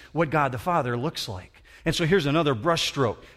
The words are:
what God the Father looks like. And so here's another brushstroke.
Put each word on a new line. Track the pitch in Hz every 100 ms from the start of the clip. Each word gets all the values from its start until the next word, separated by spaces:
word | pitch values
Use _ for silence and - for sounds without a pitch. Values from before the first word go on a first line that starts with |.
| -
what | 147 165
God | 156 139
the | 123
Father | 180 170 127 120
looks | 147 - -
like. | 92 90 - - - 165
And |
so | 160 160
here's | 170
another | 143 151 147
brushstroke. | 120 147 165 - 143 120 - -